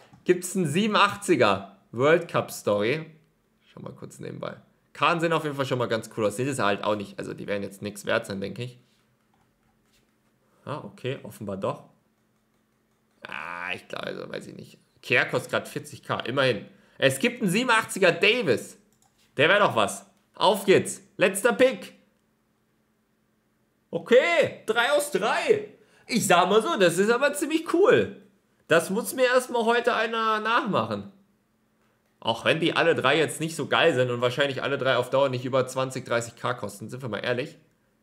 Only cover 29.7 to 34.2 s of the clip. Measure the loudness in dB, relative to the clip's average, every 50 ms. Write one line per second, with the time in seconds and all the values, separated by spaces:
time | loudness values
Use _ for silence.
29.7 | 0 2 0 0 0 0 -2 -2 -2 -2 0 0 0 -2 -2 0 0 0 0 0
30.7 | -2 -2 -2 -2 -6 -8 -8 -14 -18 _ _ _ _ _ _ _ _ _ _ _
31.7 | _ _ _ _ _ _ _ _ _ _ -4 -4 -4 0 2 2 2 2 0 0
32.7 | 2 2 2 2 2 2 2 2 2 2 0 -2 -2 -6 -6 -6 -6 -6 -4 0
33.7 | 2 2 4 4 4 2 0 0 0 0